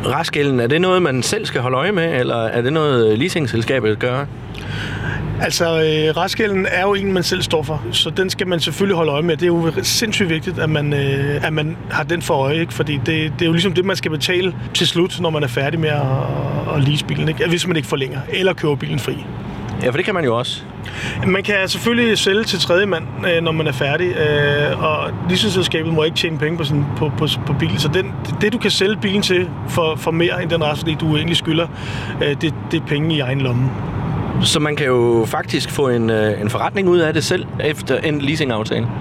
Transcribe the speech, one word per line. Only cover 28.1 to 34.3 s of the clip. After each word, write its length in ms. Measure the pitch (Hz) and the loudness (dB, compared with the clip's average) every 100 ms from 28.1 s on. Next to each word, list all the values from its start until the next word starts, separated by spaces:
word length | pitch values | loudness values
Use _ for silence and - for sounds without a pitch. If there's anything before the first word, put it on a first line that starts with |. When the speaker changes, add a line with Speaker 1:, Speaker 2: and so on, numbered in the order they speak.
| - - - | -6 -6 0
Speaker 2:
det, 120 | 208 | 0
du 60 | 240 | 0
kan 120 | 208 | 0
sælge 260 | - 190 202 | 2 0 0
bilen 260 | 202 202 | 0 0
til 260 | 202 185 170 - - | 2 0 0 -6 -4
for, 280 | - 160 156 | 0 0 0
for 140 | 170 | -2
mere 320 | 165 170 180 | 0 0 0
end 80 | 175 | 0
den 140 | 170 | 0
restværdi, 320 | 147 143 160 151 | 0 0 -2 -2
du 160 | 156 151 | 0 0
egentlig 200 | 160 165 | 2 0
skylder, 300 | - 156 170 - - - - - | 2 0 0 -4 -8 -6 -6 -2
øh, 140 | 147 143 | -2 0
det, 140 | 160 123 - | -2 -4 -4
det 100 | 165 | -4
er 60 | - | 0
penge 280 | 147 156 | 0 2
i 60 | 156 | 0
egen 200 | 127 139 | 0 0
lomme. 300 | 131 123 131 104 92 - - - - | 0 0 0 -2 -6 -4 -4 -4 -2